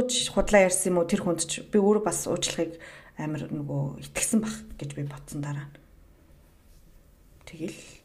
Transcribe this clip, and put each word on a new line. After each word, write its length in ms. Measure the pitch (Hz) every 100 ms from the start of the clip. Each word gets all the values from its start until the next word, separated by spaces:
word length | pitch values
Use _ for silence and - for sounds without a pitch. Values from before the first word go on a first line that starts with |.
| 247
ч 180 | - -
худлаа 320 | - 196 208 185
ярьсан 260 | 180 190
юм 60 | 180
уу 80 | 170
тэр 160 | 202
хүнд 180 | 180 165 -
ч 160 | -
би 160 | - 214
өөрөө 240 | 196 208
бас 220 | 208 165 -
уучлахыг 480 | 175 - - 165 - - - - -
амар 300 | 151 151 160
нөгөө 540 | 151 143 143 143 -
итгэсэн 380 | - - - 220
бах 140 | - - - -
гэж 140 | 143 -
би 40 |
бодсон 360 | 143 - - 147
дараа 280 | 147 143 143
нь. 60 | - - - - - - - - _ - - - - - - - - -
Тэгэл, 340 | 165 170 - - -